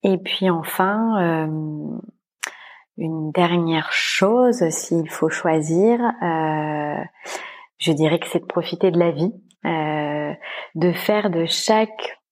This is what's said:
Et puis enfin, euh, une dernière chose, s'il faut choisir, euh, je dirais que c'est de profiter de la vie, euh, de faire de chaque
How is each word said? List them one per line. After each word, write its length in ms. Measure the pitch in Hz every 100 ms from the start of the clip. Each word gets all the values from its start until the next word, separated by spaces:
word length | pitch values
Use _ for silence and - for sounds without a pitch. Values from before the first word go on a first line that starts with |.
Et 160 | 196 185
puis 320 | 190 - 185
enfin, 960 | 165 151 - 190 214 226 214 170 160 156
euh, 20 | 156 156 151 151 - - _ _ _ - - - - _ -
une 340 | 160 160 156
dernière 600 | 151 175 175 165 160 -
chose, 760 | - - - 190 240 247 240 165
s'il 380 | 156 - 170 156
faut 200 | - 160
choisir, 720 | - 175 160 151 165 214 240
euh, 960 | 240 240 175 160 156 156 151 151 147 147 - _ - - - - - _
je 140 | 170
dirais 280 | 151 156 160
que 80 | -
c'est 140 | 165
de 40 | -
profiter 460 | 175 170 175 190
de 80 | 165
la 120 | 170
vie, 220 | 147 180 - _ _ 165
euh, 680 | 160 156 151 147 151 147 151 - - - 160
de 160 | 175
faire 380 | 170 - 208 208
de 160 | 165 165
chaque 760 | - - 220 220 - - - _